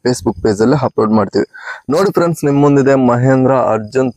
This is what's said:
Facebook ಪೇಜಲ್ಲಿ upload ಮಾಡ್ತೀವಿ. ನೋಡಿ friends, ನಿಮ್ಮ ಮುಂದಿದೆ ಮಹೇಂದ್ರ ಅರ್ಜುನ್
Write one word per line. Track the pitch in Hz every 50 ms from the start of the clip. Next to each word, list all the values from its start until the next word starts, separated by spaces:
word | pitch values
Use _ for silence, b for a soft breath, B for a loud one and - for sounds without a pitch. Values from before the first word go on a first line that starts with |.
| -
Facebook | 123 123 - - 120 104 - - 110
ಪೇಜಲ್ಲಿ | 104 - 110 120 143 147 127 113
upload | - - 113 107 110 110
ಮಾಡ್ತೀವಿ. | 101 95 - 101 - B B B B B B B B - 135
ನೋಡಿ | 170 196 196 - -
friends, | 170 170 165 - - 143
ನಿಮ್ಮ | 143 143 143 147
ಮುಂದಿದೆ | 143 139 135 135 139 135 131 120
ಮಹೇಂದ್ರ | 120 120 123 131 135 131 131 127 135 131 113 98 110
ಅರ್ಜುನ್ | 110 107 107 110 127 131 127 113